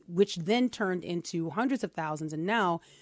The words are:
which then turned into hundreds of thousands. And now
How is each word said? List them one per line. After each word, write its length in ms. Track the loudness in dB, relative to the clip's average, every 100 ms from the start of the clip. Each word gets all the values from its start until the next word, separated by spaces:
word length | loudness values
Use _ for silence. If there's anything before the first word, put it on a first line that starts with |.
| -2
which 280 | 2 2 2
then 340 | 2 4 2
turned 340 | 2 0 -2
into 460 | -2 -4 -4 -4 -2
hundreds 340 | 0 0 0
of 80 | -2
thousands. 400 | -4 -4 -4 -4
And 120 | -2 0
now 360 | 2 2 0 -6 -20